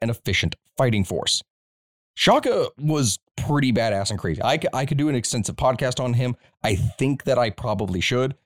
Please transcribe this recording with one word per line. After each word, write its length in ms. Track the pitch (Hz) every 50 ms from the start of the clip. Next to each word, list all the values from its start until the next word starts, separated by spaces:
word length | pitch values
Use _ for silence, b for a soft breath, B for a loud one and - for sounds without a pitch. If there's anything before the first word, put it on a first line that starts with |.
| -
and 80 | 113
efficient 460 | 117 - - - 95 - - - - - _ _ _
fighting 280 | - 139 123 110 104 95
force. 380 | - 92 76 - - - - - _ _ _ _ _ _ _ _ _ _ _ _ _ _
Shaka 520 | - - 180 226 294 294 269 233 - 160 - - -
was 400 | 143 151 156 147 135 107 - - _ _ _
pretty 360 | - - - 147 143 139 131 117
badass 380 | 113 113 113 104 98 98 -
and 80 | 104 98
crazy. 220 | - 92 78 - -
I 140 | 113 143
c-, 120 | 160 - - -
I 140 | 127 139
could 120 | 139 151 139
do 100 | 147 156
an 80 | 143
extensive 400 | 123 110 - - 120 104 - -
podcast 420 | - - 131 131 123 143 127 123 -
on 160 | 131 127 120
him. 220 | 120 127 123 123 b b b b b -
I 140 | 113 104
think 480 | 92 131 120 - - 139 135 143 131 -
that 140 | 139 131 120
I 120 | 120 113
probably 500 | 98 - 123 120 107 98 107 92 92 92
should 360 | - - 127 123 131 131 139 - _